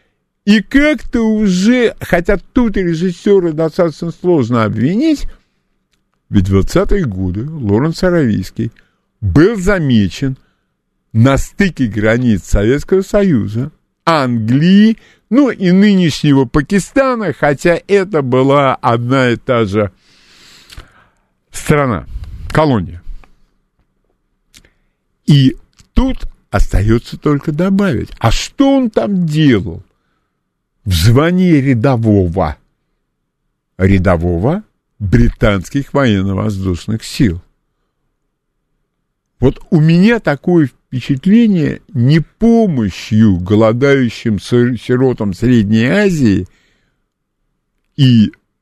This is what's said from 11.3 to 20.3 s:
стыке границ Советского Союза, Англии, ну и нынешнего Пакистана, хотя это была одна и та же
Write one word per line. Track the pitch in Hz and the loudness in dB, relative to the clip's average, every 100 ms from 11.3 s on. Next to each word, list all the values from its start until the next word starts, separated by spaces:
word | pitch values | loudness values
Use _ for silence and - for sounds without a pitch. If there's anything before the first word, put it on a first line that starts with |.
| - | 2
стыке | - - 196 143 120 | -2 -2 -2 -2 -4
границ | 104 107 117 127 98 | -2 0 0 0 -2
Советского | - 107 107 139 - 190 | 0 0 0 -2 0 -2
Союза, | 190 208 202 135 101 113 143 _ _ _ | 0 0 0 0 -2 -6 -8 _ _ _
Англии, | - 156 131 117 107 135 170 196 220 220 _ _ - | -2 0 0 -2 0 0 4 4 4 2 _ _ -4
ну | 240 269 | 0 0
и | - 185 | 0 0
нынешнего | 185 208 190 170 - 147 139 131 | 2 4 2 0 0 -2 0 0
Пакистана, | 151 139 202 - 269 269 240 190 | -2 -2 -2 -2 -2 0 -2 -6
хотя | - 147 143 175 165 - | -2 -2 0 0 -2 0
это | 196 190 160 | -2 0 -4
была | 131 127 135 143 135 - | 0 0 2 2 0 0
одна | 127 120 120 135 123 | -2 -2 0 0 0
и | 113 | -2
та | - 117 107 | -2 -2 0
же | 104 101 _ _ _ _ | -2 -4 _ _ _ _